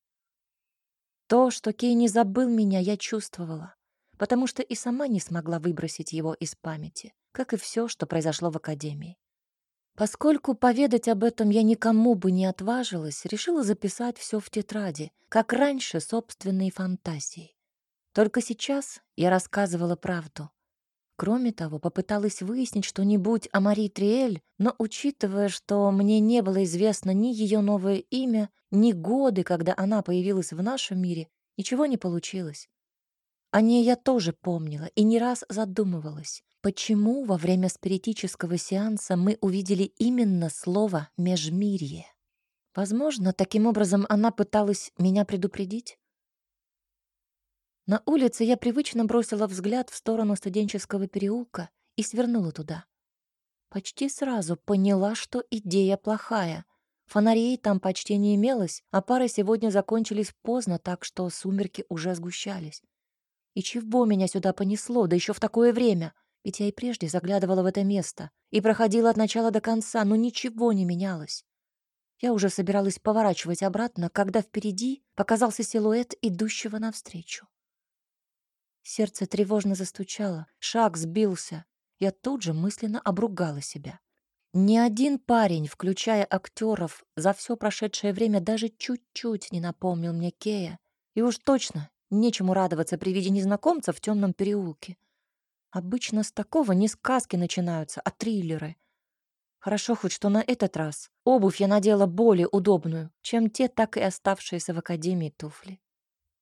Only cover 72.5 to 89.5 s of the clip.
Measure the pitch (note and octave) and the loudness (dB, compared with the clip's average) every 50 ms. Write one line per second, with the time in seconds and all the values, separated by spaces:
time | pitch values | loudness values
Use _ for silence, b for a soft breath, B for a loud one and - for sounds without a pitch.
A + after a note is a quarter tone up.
72.5 | - - F#3 F#3 G3+ G3+ G3 G3 - - - A3 G#3+ A3+ A3 G3+ F3 - - E3 | 2 0 -2 0 2 2 0 0 -2 -2 -2 0 2 4 4 2 2 0 -2 -4
73.5 | F3 - G3 G3 F#3 G#3 A#3 A#3+ - F3+ E3+ E3+ - - G3+ G3 F#3+ A3+ G3+ _ | -4 -2 -2 -2 -2 -2 -4 -4 -4 -4 -4 -2 0 0 0 2 2 0 -2 _
74.5 | - G#3+ G#3+ G#3+ F#3 F#3+ A#3 B3+ C4+ - _ _ - - G3+ - A3+ G#3+ B3 A3+ | -4 -4 -4 -4 -4 -2 -4 -4 -4 -6 _ _ -4 -2 0 2 2 2 2 0
75.5 | G#3 - A3 - - A3+ G#3+ G#3+ A3 A#3+ A#3+ - - - - A3 F3+ E3+ A3 A3 | 0 -2 -4 -2 0 0 2 2 2 0 0 -4 -6 -4 -2 -2 0 0 -2 -2
76.5 | - - - G#3+ G#3 A3 A3 A3+ G#3+ - - - - E3+ E3 - - - - _ | -4 -6 -8 -8 -6 -6 -6 -6 -8 -8 -14 -14 -16 -14 -12 -12 -14 -14 -14 _
77.5 | _ _ _ _ _ _ _ _ _ _ _ _ _ _ _ _ _ _ _ _ | _ _ _ _ _ _ _ _ _ _ _ _ _ _ _ _ _ _ _ _
78.5 | _ _ _ _ _ _ - - - - G#3+ G#3 - - G3 - - G3+ G#3 F#3+ | _ _ _ _ _ _ -16 -10 -4 -4 -4 -2 -4 -6 -8 -4 0 0 0 2
79.5 | G#3+ G#3 G3 G3+ G3 F3+ F#3+ - - - F#3+ - - - G#3 G3 F3 D#3 D#3+ - | 2 0 0 0 -2 -2 -4 -8 -8 -10 -10 -8 -6 -6 -4 -4 -4 -6 -10 -14
80.5 | _ - - - - A#3 A3+ G#3 E3 D#3+ D#3+ E3 E3+ A3 G#3+ G3 F#3 - - - | _ -10 -8 -2 0 2 2 2 0 -2 -6 -4 0 2 2 2 0 -2 -8 -10
81.5 | E3 D#3 - _ _ _ _ _ _ - F#3+ G3 F#3+ _ - B3+ C#4 B3 F#3+ E3 | -12 -14 -14 _ _ _ _ _ _ -2 -2 -2 -2 _ -6 -6 -4 -4 -4 -4
82.5 | D#3 D#3+ E3+ G3+ - - A#3 G#3+ G#3+ B3+ - G3+ F#3 F#3+ A#3 A3+ F#3+ E3+ F3+ D#3+ | -2 0 -2 -2 -2 -4 -6 -6 -4 -4 -2 -2 0 0 0 -2 -2 -2 -4 -4
83.5 | D3 C#3+ C#3 - - D3+ C#3+ C3 - - _ _ _ _ _ _ _ _ _ _ | -4 -8 -10 -12 -12 -14 -14 -14 -16 -18 _ _ _ _ _ _ _ _ _ _
84.5 | - F#3 F#3+ G3+ A3 A#3 A#3 A#3+ G#3 A3+ C4+ D4 C#4+ B3+ _ - A#3+ A#3 G#3+ F#3+ | 2 4 4 6 6 6 4 4 2 2 0 0 0 -2 _ 2 2 4 4 4
85.5 | E3+ D#3+ D3+ C#3+ - - - F#3 F#3+ - - A#3 A3 G#3 G3 - - F#3+ - - | 2 0 -4 -4 -6 -4 -2 -2 -2 -2 0 0 2 0 0 0 -2 -4 -4 -6
86.5 | - - A3 A3 G#3+ F#3+ E3+ D#3 - - _ _ - D#3 D#3 G3 G3+ - - - | -8 -4 -2 -2 -2 -2 -4 -6 -8 -12 _ _ -6 -2 0 0 0 0 -4 -8
87.5 | A#3+ A3 A3+ G#3 - - A3 G#3 - - - G3+ F#3+ G3 A3+ A3 G#3 F#3+ E3 G#3+ | -6 -4 -4 -4 -4 -4 -6 -6 -4 -4 -2 -2 0 0 0 2 2 2 0 0
88.5 | A3 A3 A3+ A3 - - - - B3 A#3+ _ _ - - - A#3 A3 F#3+ - - | -2 -2 -2 -4 -6 -8 -8 -8 -8 -8 _ _ -14 -8 -6 -4 -4 -4 -6 -6